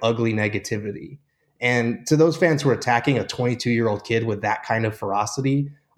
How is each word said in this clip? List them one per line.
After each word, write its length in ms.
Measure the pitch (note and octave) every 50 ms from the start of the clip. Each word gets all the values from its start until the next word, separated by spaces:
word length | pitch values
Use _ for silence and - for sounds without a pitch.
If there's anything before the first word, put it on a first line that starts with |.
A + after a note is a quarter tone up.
| -
ugly 300 | A2+ A#2 A2+ A#2 A2+ A2
negativity. 840 | G#2+ G#2 G#2 G#2 G2+ - - A#2 G#2 G2+ G#2 G2 - - - C#3+ - _ _ _ _ _ _ _ _
And 460 | A#2+ B2 B2 A#2+ A#2 A#2 A#2 - - -
to 80 | D#3
those 200 | D3+ D#3 E3+ D#3
fans 240 | - F#3 E3 D#3 C#3+
who 80 | D3 C#3+
are 60 | A#2+
attacking 420 | G#2 - - A#2+ A#2+ - - C3+
a 100 | A#2 G2
twenty-two-year-old 800 | - - - B2 B2 B2 A2+ - B2 A#2+ A2+ A#2 A2+ G#2 G2+ -
kid 200 | - A#2 A2+ A2+
with 180 | A2+ G#2 G2 G2
that 220 | G#2 A2 - -
kind 200 | - A2+ A2+ A2+
of 140 | G#2+ G#2+ -
ferocity, 720 | - G2+ F#2+ G2+ G#2+ G#2+ - - C3 C3+ C#3 C#3+ C#3+ C#3+ - - _ _ _